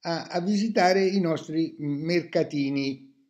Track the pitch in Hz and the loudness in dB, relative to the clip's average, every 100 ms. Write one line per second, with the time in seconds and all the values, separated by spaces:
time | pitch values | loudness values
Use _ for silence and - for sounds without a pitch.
0 | 175 165 - 175 175 208 220 208 185 190 | -4 -6 -4 -4 0 0 2 4 4 4
1 | 190 196 170 156 - 156 160 - 147 143 | 2 2 2 0 -2 -2 -2 -4 -4 -4
2 | 160 175 160 175 156 147 139 139 139 135 | 0 0 0 -2 -2 -2 -2 0 -2 -6
3 | - _ _ | -12 _ _